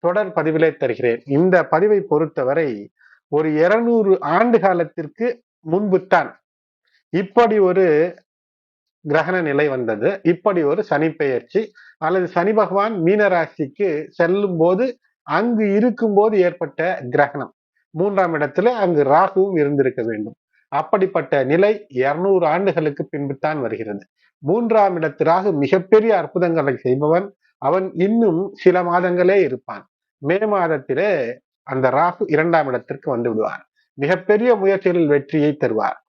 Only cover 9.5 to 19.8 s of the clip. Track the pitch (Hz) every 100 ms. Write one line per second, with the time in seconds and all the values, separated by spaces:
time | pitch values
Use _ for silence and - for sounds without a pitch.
9.5 | 143 151 131 117 110 127 196 160 175 208
10.5 | 180 147 170 208 147 160 151 143 123 -
11.5 | 190 220 _ - _ 156 185 180 185 180
12.5 | 220 190 190 208 214 165 208 202 180 160
13.5 | - 143 - 202 151 156 - 170 196 202
14.5 | 175 165 185 262 247 _ _ - 151 226
15.5 | 226 208 196 247 240 226 202 214 214 175
16.5 | 175 156 - 170 180 127 143 143 147 123
17.5 | _ _ _ _ 156 196 196 180 160 147
18.5 | 143 214 247 190 160 135 147 190 190 196
19.5 | 180 143 143